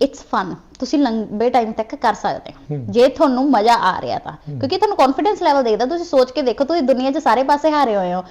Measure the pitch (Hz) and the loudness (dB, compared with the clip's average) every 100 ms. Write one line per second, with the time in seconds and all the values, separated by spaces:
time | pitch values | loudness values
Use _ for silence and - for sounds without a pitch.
0 | 277 - - 226 185 170 - - 254 294 | -4 -4 -6 -4 -4 -10 -16 -12 -2 0
1 | 262 226 208 214 240 254 220 220 220 285 | 0 0 -4 -2 0 0 0 -4 -8 -4
2 | 233 202 202 143 - - - 147 117 208 | -2 -2 -4 -6 -10 -16 -10 -8 -2 2
3 | 269 277 302 247 285 233 220 226 185 - | 2 4 2 2 2 4 4 4 2 -2
4 | 120 107 - 156 151 139 262 381 415 403 | -4 -6 -8 -14 -12 -6 -4 0 0 2
5 | 269 277 339 370 339 277 233 208 254 339 | 2 2 0 0 2 2 2 0 0 -4
6 | 339 277 254 294 254 214 254 339 262 254 | 0 2 2 0 -2 -2 0 0 0 0
7 | 262 285 277 220 269 294 311 302 254 202 | 0 0 0 2 2 0 2 2 2 0
8 | 180 180 180 | -2 -4 -6